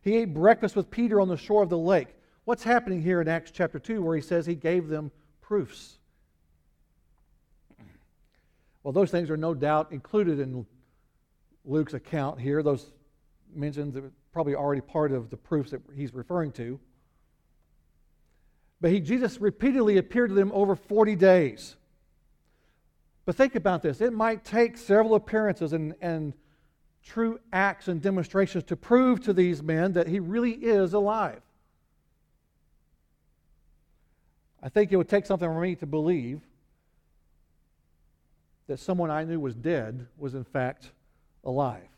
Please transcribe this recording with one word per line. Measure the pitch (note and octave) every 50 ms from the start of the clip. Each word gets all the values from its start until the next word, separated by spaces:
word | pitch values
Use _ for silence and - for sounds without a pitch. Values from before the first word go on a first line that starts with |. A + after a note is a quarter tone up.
He | _ G3 G#3+
ate | A#3 A#3 F#3+ D3
breakfast | D3+ E3+ G#3+ A#3 A3 A3+ G3 -
with | G#3 F3+ -
Peter | - A#3 A#3+ A#3 G#3+ G3+
on | F#3+
the | F#3 E3+
shore | D3 - - G#3 G#3
of | G3+ E3
the | F3
lake." | E3 E3 F3+ G3 F3+ G3 - - _ _ _ _ _ _
What's | A3 A#3+ - -
happening | A3+ A#3+ A#3+ A#3 G3 F#3 F3
here | D#3 F3 F#3 F3
in | D#3+
Acts | D#3 E3 E3 - -
chapter | - - F3+ D#3 -
two | D3 - - A3+ G#3+
where | F3 E3 E3
he | D#3
says | C#3+ - F3 E3+ D#3
he | E3+ E3+
gave | D3 - D#3+ F3 F3+ E3
them | D3+ D#3 D#3 D3+ C#3+ _ _ _ _ _ _
proofs? | _ _ G#3 G3+ C#3+ - - - - - - _ _ _ _ _ _ _ _ _ _ _ _ _ _ _ _ _ _ _ _ _ _ _ _ _ _ _ _ _ _ _ _ _ _ _ _ _ A2 - _ _ _ _ _ _ _ _ _ _ _ _ _ _ _ _ _ _
Well, | _ C#3+
those | C3+ F#3 G3+ -
things | - F3 F3 D3+
are | D#3
no | D#3 D#3+ E3 E3
doubt | C3+ C#3 D3 D3+ D3+ D#3 -
included | D3+ C3+ - - - G#3+ G#3 E3+ D3+ C#3
in | C#3 C3 B2+ B2+ A2 _ _ _ _ _ _ _ _ _ _ _ _ _ _ _ _ _ _ _ _
Luke's | C#3+ C#3 D#3 D3+ D3 -
account | B2 - - - D3+ C3+ C#3+ - -
here, | A#2+ C#3 C#3+ D#3 D3+
those | D3 C#3 B2 - - _ _ _ _ _ _ _ _ _ _ _ _ -
mentions | D3+ C#3+ D3+ C#3+ D3 D3 C#3+ B2+
that | C3+ C3+
are | C3 - _ _ _
probably | _ E3+ D#3+ C#3+ C#3
already | - C#3+ C#3+ C#3+ C3+
part | C3 - - D#3+ D3+ D3
of | C3+ B2+ A2+ A2+
the | -
proofs | - _ - E3 D3 C3+ -
that | C#3+ B2+ - - C#3+
he's | C#3 C#3+ B2 A#2
referring | C3 A#2 _ F3 F3+ D#3+ C#3+ -
to. | - A#2 A#2 C3 C#3+ _ _ _ _ _ _ _ _ _ _ _ _ _ _ _ _ _ _ _ _ _ _ _ _ _ _ _ _ _ _ _ _ _ _ _ _ _ _ _ _
But | D3+ D#3+
he, | F#3 G3+
Jesus | D#3 C#3+ A#3 B3+ B3+ G#3+ - -
repeatedly | G3+ G3+ F#3+ - A3+ C#4 B3+ C4+ A3+ G#3+ G3+
appeared | F#3 F3+ - - B3 A#3+ A3
to | F#3+
them | G3 G3 G3 A3
over | G3 G3+ G3 F#3+
forty | - - - G3+ A3 A3 G#3+ G#3+
days. | E3 F#3 F#3+ F#3 F3+ D#3 B2+ G#2 - - - - _ _ _ _ _ _ _ _ _ _ _ _ _ _ _ _ _ _ _ _ _ _ _ _ _ _ _ _ _ _
But | - -
think | - C4 C4 -
about | A3+ D#3+ G3+ F3+ D#3+
this. | - D#3 C3+ -
It | G#3+ B3 A#3
might | G#3+ A3 A3+ A3+ G#3+ _
take | - G3+ A#3 A#3 A3+ A#3
several | - - - G3 G#3+ A3 A3 A3
appearances | G3+ G#3+ - A3 A3 G#3+ G#3 F3+ - E3+ D3+ D3+
and, | D#3+ D#3 D3+ D#3 -
and | F3+ F3 E3 D#3+ D#3 D3 C#3 _ _ _ _ _ _ _ _ _ _ _ _ _
true | _ - - A3+ A3+ A3+ A3+ A#3 _ _
acts | - F#3 G3 G3 E3+ - -
and | G3 F3+ D#3+
demonstrations | C#3+ G3 G3 F#3 E3 - - F#3+ G3 F3+ - F3 -
to | - F3
prove | - - - A#3+ B3 C4 B3+ B3 F#3+
to | - G#3+ F#3+
these | F3+ F3+ F3+ E3+ C#3+ D3
men | D#3 D#3+ D#3+ F3 G3 F3+
that | F3 E3+
he | E3 E3+ G3+
really | F3+ E3 G3+ A#3 A#3+ A#3+
is | A3+ B3+ A#3+ A#3 A3 G3 F#3+ F3 F3+
alive. | G#3 G3+ G3+ A3 A3 G3+ D3+ A2 A2+ _ _ _ _ _ _ _ _ _ _ _ _ _ _ _ _ _ _ _ _ _ _ _ _ _ _ _ _ _ _ _ _ _ _ _ _ _ _ _ _ _ _ _ _ _ _ _ _ _ _ _ _ _ _ _ _ _ _ _ _ _ _ _ _
I | - C3+
think | _ G#3 G#3 -
it | G3
would | F#3 D#3+ -
take | G3+ G3+ G3
something | - G3 E3+ F3 E3
for | D#3+ E3
me | F3 F#3 F3+
to | E3+ E3
believe | C#3+ D3 D#3 D3+ E3 F3+ D#3 A#2+ A#2+ C3+ D#3 _ _ _ _ _ _ _ _ _ _ _ _ _ _ _ _ _ _ _ _ _ _ _ _ _ _ _ _ _ _ _ _ _ _ _ _ _ _ _ _ _ _ _ _ _
that | - C#3 B2+
someone | - - F#3 F3+ F3 D#3+
I | D3+ D#3 D#3+
knew | D#3+ E3 E3
was | C#3+ C3 A2+
dead | A#2 A#2 D#3+ F3 C#3+ A2 A2 A#2+ B2+ A#2+ - _
was | D#3+ D3 C3+ B2
in | C3+ A#2+
fact | _ - C#3 B2+ B2+ D3 _ - - _ _ _ _ _ _ _ _ _ _ _
alive. | - B2+ C#3 C#3+ B2+ F2+ F2+ F2+ _ _